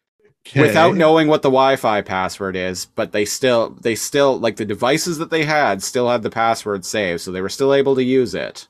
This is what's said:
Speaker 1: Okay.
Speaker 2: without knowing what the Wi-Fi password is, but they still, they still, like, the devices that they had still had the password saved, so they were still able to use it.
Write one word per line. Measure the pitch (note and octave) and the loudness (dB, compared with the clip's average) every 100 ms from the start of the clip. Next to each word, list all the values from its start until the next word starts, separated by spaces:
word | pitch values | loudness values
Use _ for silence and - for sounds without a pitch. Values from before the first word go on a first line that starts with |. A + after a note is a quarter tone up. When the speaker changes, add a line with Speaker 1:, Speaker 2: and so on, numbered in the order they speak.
| _ _ _ _ - | _ _ _ _ -2
Speaker 1:
Okay. | C#3 | 2
Speaker 2:
without | D3 D#3 E3+ F3+ | 4 6 4 4
knowing | D#3 D#3+ D3+ | 4 4 4
what | D3+ | 2
the | C#3+ | 4
Wi-Fi | C3 C3+ C3+ A#2+ G#2 | 4 4 2 0 -2
password | G2 F#2+ F#2 - G2 F#2 | -2 -4 -4 -4 -6 -4
is, | F#2 F2+ - | -6 -8 -10
but | - G2+ | -8 -4
they | G#2+ | -4
still, | G#2 - C3 A#2 G#2+ | -4 -2 0 2 0
they | - A#2+ | -4 -4
still, | G#2+ - C#3+ C#3 A2+ | -4 -2 2 2 2
like, | A2+ G#2 | -2 -4
the | |
devices | G#2 G2+ A#2+ D#3 F3+ D#3 | -6 -2 0 0 -2 -6
that | E3 | -4
they | D#3+ | -2
had | D3+ D3+ B2 G2 | 0 0 0 -2
still | - B2 A#2+ | -4 -2 0
had | A#2+ | 0
the | G#2+ | -2
password | A2+ A#2 A2+ G#2+ G2 | -2 0 0 -4 -6
saved, | - A2 F#2+ E2+ | -4 -4 -2 -4
so | F#2+ | -6
they | F#2 | -6
were | F#2+ | -6
still | - C#3 | -2 2
able | C#3 C#3 | 2 2
to | C3 | 0
use | B2+ C3 A2+ | 2 0 0
it. | F2 G#1+ - | -4 -8 -12